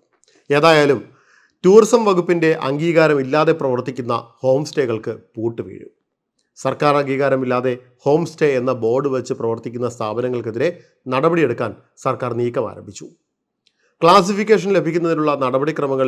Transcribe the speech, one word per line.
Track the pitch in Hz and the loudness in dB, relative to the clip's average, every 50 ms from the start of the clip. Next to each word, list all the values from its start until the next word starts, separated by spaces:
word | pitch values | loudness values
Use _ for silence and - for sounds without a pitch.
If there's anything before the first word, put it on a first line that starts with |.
| _ _ _ _ _ _ _ _ _ - | _ _ _ _ _ _ _ _ _ -2
ഏതായാലും | 143 147 156 165 160 151 147 143 135 104 98 - _ _ _ _ _ _ _ _ _ _ - | 0 4 6 6 6 6 6 4 2 0 -2 -12 _ _ _ _ _ _ _ _ _ _ 2
ടൂറിസം | 180 196 220 220 214 247 226 220 | 6 8 8 8 6 4 2 2
വകുപ്പിൻ്റെ | 202 190 175 170 180 180 170 160 160 160 - | 2 0 0 2 0 0 2 2 2 0 0
അംഗീകാരമില്ലാതെ | 131 135 143 147 160 170 156 165 160 151 151 139 135 127 143 151 156 165 156 | -2 -4 -4 -2 -2 2 4 4 4 4 4 2 0 0 0 0 2 2 0
പ്രവർത്തിക്കുന്ന | 160 147 135 123 123 - 143 123 127 120 117 120 117 - - _ _ | 0 0 -2 -2 -2 -4 -6 -8 -10 -6 -4 -4 -4 -6 -10 _ _
ഹോം | - 131 131 139 151 | 0 0 0 0 0
സ്റ്റേകൾക്ക് | 147 - 151 135 117 113 110 110 120 110 110 _ _ _ | -4 -4 -4 -2 -2 -2 -6 -6 -8 -12 -12 _ _ _
പൂട്ട് | 113 110 117 117 - | -6 -6 -6 -6 -6
വീഴും. | 98 92 101 98 - - _ _ _ _ _ _ _ _ _ _ _ _ _ - | -12 -12 -14 -18 -20 -20 _ _ _ _ _ _ _ _ _ _ _ _ _ -8
സർക്കാർ | - 131 127 - 151 147 143 | -6 -6 -4 0 0 0 2
അംഗീകാരമില്ലാതെ | 147 143 135 139 131 143 135 135 131 131 127 123 123 123 131 123 123 - _ _ _ | 2 0 -2 -2 0 0 0 0 0 0 -2 -2 0 0 -2 -4 -4 -10 _ _ _
ഹോം | - 139 147 165 170 | -2 0 0 0 0
സ്റ്റേ | - - - 160 147 135 127 | -4 -4 -2 0 0 0 0
എന്ന | 120 131 123 | -2 -2 -4
ബോർഡ് | 113 113 113 120 135 147 139 131 | -2 -2 -2 -2 0 -2 -2 -4
വെച്ച് | 127 120 - 131 | -4 -4 -6 -8
പ്രവർത്തിക്കുന്ന | - 117 113 113 113 117 123 117 120 123 117 | -6 -4 -6 -6 -6 -8 -12 -10 -6 -6 -6
സ്ഥാപനങ്ങൾക്കെതിരെ | 120 - 113 107 107 117 123 127 123 120 113 117 110 117 139 175 180 - _ _ _ _ _ 131 | -6 -6 -8 -6 -6 -4 -4 -4 -4 -6 -6 -8 -8 -4 -4 -4 -4 -6 _ _ _ _ _ -4
നടപടിയെടുക്കാൻ | 127 135 151 165 170 170 147 123 120 123 123 107 95 - _ _ _ _ - | -2 0 2 2 2 2 0 0 0 -4 -6 -8 -8 -12 _ _ _ _ -6
സർക്കാർ | 135 123 113 127 120 117 | -6 -4 -4 -6 -6 -4
നീക്കം | 120 120 120 120 139 113 - | -4 -4 -4 -2 -4 -6 -6
ആരംഭിച്ചു. | 101 98 101 101 95 - - - _ _ _ _ _ _ _ _ _ _ _ _ _ _ _ _ _ - | -8 -14 -18 -20 -20 -18 -20 -20 _ _ _ _ _ _ _ _ _ _ _ _ _ _ _ _ _ 0
ക്ലാസിഫിക്കേഷൻ | 165 165 185 202 175 196 202 196 214 208 214 185 165 202 196 | 4 6 6 6 4 2 -2 -4 2 2 2 2 2 0 0
ലഭിക്കുന്നതിനുള്ള | 175 147 165 160 175 165 165 165 151 156 151 143 | 0 0 0 -4 -2 -2 -2 -2 0 0 -2 0
നടപടിക്രമങ്ങൾ | 135 135 123 131 135 143 156 156 151 143 135 135 131 135 | 0 -2 -2 0 0 -2 -2 -4 -4 -4 -4 -2 -2 -2